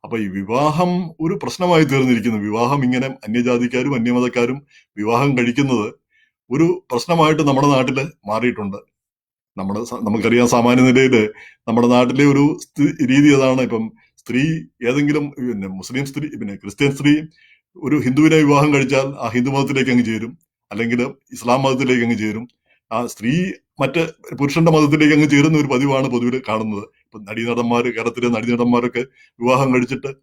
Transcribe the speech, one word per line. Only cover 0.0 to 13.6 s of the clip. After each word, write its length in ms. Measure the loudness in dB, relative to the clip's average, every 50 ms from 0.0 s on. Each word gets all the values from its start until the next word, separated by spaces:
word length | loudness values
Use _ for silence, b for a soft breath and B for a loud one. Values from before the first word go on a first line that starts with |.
| -10
അപ്പൊ 120 | -6 -6 -4
ഈ 80 | -4
വിവാഹം 640 | -4 -4 -6 -6 -2 -2 0 0 0 0 0 0 0 0 -4 -4 -6 -8 _
ഒരു 140 | -4 -4 -4 -4
പ്രശ്നമായി 420 | -6 -10 -6 -4 0 2 4 4 4
തീർന്നിരിക്കുന്നു. 540 | 4 2 0 2 2 2 0 0 -2 -2 -2
വിവാഹം 420 | -4 -4 -2 -2 0 0 0 0 0
ഇങ്ങനെ 240 | 0 0 -2 -4 -4 -8 -10 -10
അന്യജാതിക്കാരും 680 | -6 -4 -2 0 0 0 0 0 -2 -2 -2 -2 -2 -2
അന്യമതക്കാരും 640 | -2 0 0 0 0 0 0 0 0 -2 -2 -2 -8 b b b b b b _
വിവാഹം 340 | -6 -2 0 0 2 2 2 2 0
കഴിക്കുന്നത് 500 | 0 0 0 0 0 0 0 -2 -2 -4 -8 _ _ _ _ _ _ _ _ _ _ _
ഒരു 160 | 0 0 2 2 0 -2 _ _
പ്രശ്നമായിട്ട് 520 | -6 -6 -2 -2 0 2 2 2 2 2
നമ്മുടെ 260 | 2 0 2 2 2 2
നാട്ടില് 360 | 2 2 0 0 -2 -4 -6 -8 _ _ _
മാറിയിട്ടുണ്ട്. 520 | -6 -6 -2 -2 -2 -2 -4 -8 -10 -10 -12 -16 _ _ _ _ _ _ _ _ _ _ _ _ _ _
നമ്മുടെ 240 | -10 -8 -6 -6 -6 -6
സ-, 160 | -8 -8 -6 -4
നമുക്കറിയാം, 440 | -4 -2 0 0 2 4 4 4 4
സാമാന്യ 340 | 4 2 4 4 4 4
നിലയില് 400 | 4 4 4 4 4 4 4 2 2 0 B B B B B B _
നമ്മുടെ 220 | -2 0 2 2 4
നാട്ടിലെ 360 | 4 4 2 2 2 2 4
ഒരു 200 | 4 4 4 2 2 0 -2
സ്ഥി-, 360 | -10 _ _ 0 0 0 2 0 0 2
രീതി 220 | 4 6 6 6 6
അതാണ്. 260 | 6 4 2 2 2